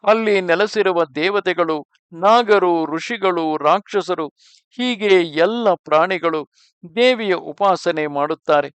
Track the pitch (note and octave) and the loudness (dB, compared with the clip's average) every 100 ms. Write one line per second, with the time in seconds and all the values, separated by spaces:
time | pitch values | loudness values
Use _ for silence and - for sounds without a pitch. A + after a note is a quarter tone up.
0 | G3+ A3 A3 G3+ F3+ E3+ G#3 A3 F#3+ F3 | 2 2 2 0 0 0 0 0 0 0
1 | D#3+ C3+ E3 G3+ F#3 F3 E3+ D#3 C#3 _ | -2 -2 -2 -2 -2 -2 -2 -2 -8 _
2 | _ E3 F#3 A#3 A3+ G#3 F3+ E3+ D#3+ D#3 | _ -4 2 2 4 2 4 0 -2 -6
3 | - A#3 F#3+ F3 D#3+ D#3 D3 F3+ - G#3 | -8 -4 -2 -2 -2 0 0 0 0 -6
4 | F3 F3 D3+ _ _ _ _ - B3 A#3 | -4 -6 -6 _ _ _ _ -6 -4 -2
5 | G#3 F#3+ E3+ D3+ F3 A#3 A3+ E3+ - D3+ | 2 2 2 0 0 2 0 -2 0 2
6 | F3 F#3 E3 D#3+ C#3 _ _ _ F3+ E3 | 2 0 -2 -2 -8 _ _ _ -12 0
7 | B3 B3 A3 F3 D#3+ D3 G3+ F3 - D#3+ | 2 2 -2 -4 -4 -2 0 0 0 -2
8 | D3+ C#3+ D3 D#3 - D3 C#3+ _ | -4 -2 -4 -4 0 0 0 _